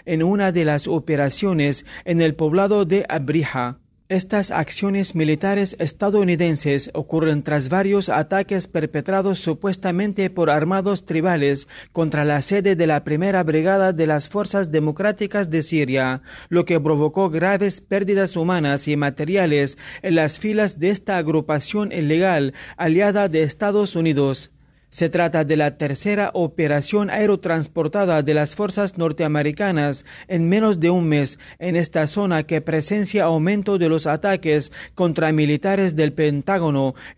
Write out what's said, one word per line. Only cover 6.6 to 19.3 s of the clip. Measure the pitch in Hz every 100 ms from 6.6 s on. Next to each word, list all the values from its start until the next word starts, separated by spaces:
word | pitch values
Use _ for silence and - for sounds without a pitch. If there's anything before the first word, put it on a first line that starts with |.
| 147 139 -
ocurren | 156 - 160 160 147
tras | 151 147 131
varios | 185 196 202 175
ataques | 127 151 196 196 190 -
perpetrados | 170 151 151 165 196 196 180
supuestamente | 165 156 202 185 185 175 208 196 185
por | 185 156
armados | 151 160 190 190 190
tribales | - 160 185 165 143 139 - - -
contra | - 160 151
la | 147 147
sede | - 196 196
de | 170 160
la | 147
Primera | 147 151 196 185
Brigada | 160 156 175 196 190
de | 165 156
las | 151 147
Fuerzas | 208 196 202 170
Democráticas | 156 151 151 208 208 202 208 180
de | 160
Siria, | 151 160 131 131 127 127 - - -
lo | 175
que | 165 165
provocó | 151 147 151 170 190
graves | 160 185 196 202 -
pérdidas | - 196 196 196 185
humanas | 175 170 180 147 139 151
y | 147
materiales | 143 135 156